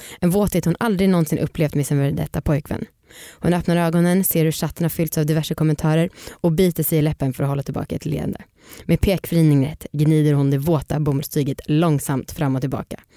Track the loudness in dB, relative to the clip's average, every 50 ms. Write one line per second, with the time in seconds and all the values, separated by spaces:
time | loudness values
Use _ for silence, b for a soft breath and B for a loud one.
0 | B B B B 0 0 2 2 0 0 0 0 0 0 -2 0 0 -2 0 2
1 | 2 4 4 2 2 0 0 -2 -2 -2 -2 -2 -2 0 0 -2 -2 0 0 0
2 | 0 0 -2 -2 -4 -4 -6 -4 -2 0 0 -2 -2 -4 -8 -8 -8 -12 _ _
3 | B B B B B B B B 0 0 0 0 0 0 2 2 2 2 2 2
4 | 4 4 4 2 2 0 0 2 2 0 0 -2 -4 -6 -4 -2 -4 -2 -2 -2
5 | -4 -2 0 -2 0 0 0 0 -2 -2 -2 0 0 0 0 0 2 2 2 2
6 | 0 0 B B B B B B 0 0 2 4 2 2 2 0 -2 0 2 2
7 | 2 0 0 -2 -2 -4 -2 -2 -2 -2 -2 -4 -4 -6 -6 -6 -6 -6 -6 -6
8 | -4 -4 -4 -4 -4 -6 -8 -8 -12 _ B B B B B B B B 0 2
9 | 2 2 0 0 -2 0 2 4 4 6 6 4 2 0 -4 -10 -12 -8 -2 0
10 | 2 4 4 4 4 4 4 4 2 2 0 0 0 0 0 0 -2 -2 -4 -2
11 | 0 0 -2 -2 -4 -4 -2 -2 -2 -2 -4 -6 -4 0 2 2 4 4 2 0
12 | 0 -2 -4 -4 -4 -6 -6 -4 -2 0 0 -2 -2 -4 -4 -6 -8 -10 -14 -16
13 | -18 B B